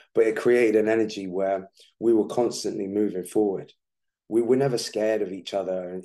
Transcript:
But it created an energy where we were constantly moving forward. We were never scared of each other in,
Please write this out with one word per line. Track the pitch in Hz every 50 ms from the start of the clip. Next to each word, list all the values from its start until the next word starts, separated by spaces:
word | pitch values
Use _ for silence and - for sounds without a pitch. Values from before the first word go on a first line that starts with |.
| _ _ _
But | 113 110
it | 110 107
created | 110 - 123 120 123 120 110 104
an | 107 107 110
energy | 113 113 110 104 - 101 95
where | 92 87 98 95 98 98 92 92 - _ _ _ _ _ _
we | 107 117 113
were | 107 101
constantly | - - 123 120 107 - - - 98 - 107 98
moving | 95 98 104 107 98 90 92 87
forward. | - - 110 107 101 92 90 - - _ _ _ _ _ _ _ _ _ _ _ -
We | 107 117
were | 117 110 131
never | 131 139 135 120
scared | 113 - - - 107 107 110 110 107
of | 101 90
each | 98 92 85 - 104
other | 98 92 92 92 92 90 90
in, | 92 92